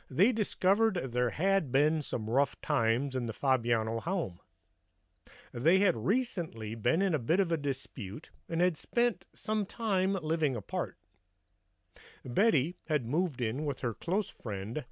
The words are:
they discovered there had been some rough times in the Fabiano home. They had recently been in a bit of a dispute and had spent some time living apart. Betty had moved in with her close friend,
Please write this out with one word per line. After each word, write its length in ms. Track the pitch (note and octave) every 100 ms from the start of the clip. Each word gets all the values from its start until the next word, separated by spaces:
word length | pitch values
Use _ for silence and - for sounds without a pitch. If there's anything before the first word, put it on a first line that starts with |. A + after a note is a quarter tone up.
| -
they 200 | C3 A#3
discovered 800 | A3+ G3 - F3+ G#3 A3+ F#3 C3
there 180 | A#2+ A#2+
had 400 | - F#3+ G3 C#3
been 320 | C3 D3+ D#3+
some 260 | - A#2+ G#2+
rough 320 | B2+ C#3+ -
times 540 | - C#3 A2+ A#2 C#3
in 120 | B2+ A#2
the 60 |
Fabiano 680 | - C#3 B2+ A2+ A2+ A2 A2+
home. 400 | E3+ F#3+ G#2+ F2 _ _ _ _ _ _ _ _ - - -
They 280 | A#2+ C#3+ F#3
had 260 | G3+ A#2+ B2+
recently 680 | B3+ A#3+ - D#3 A2+ G#2+
been 280 | A2+ A2+ E3
in 120 | G3
a 40 | D3
bit 220 | A#2 F3+
of 100 | F3
a 60 | D#3+
dispute 760 | C#3+ C3 - - F#2+ A2+ - - -
and 120 | E3
had 160 | F3+ D#3+
spent 480 | - A#3 A#3+ - -
some 320 | - - A3 G3
time 500 | - A3+ F#3 F#3+ G3
living 320 | D3+ E3 D3
apart. 420 | A#2 - F#3 A2+ - _ _ _ _ _ _ _ _ _ - - -
Betty 520 | B2 A#2+ A3+ D#3 D#3 - -
had 200 | D3+ A#2
moved 340 | D#3 F3+ B2
in 240 | A2+ C3
with 160 | D3+ C3
her 140 | A#2+
close 340 | G#2+ - G3 -
friend, 560 | - A2 G2 G2+ C#3 -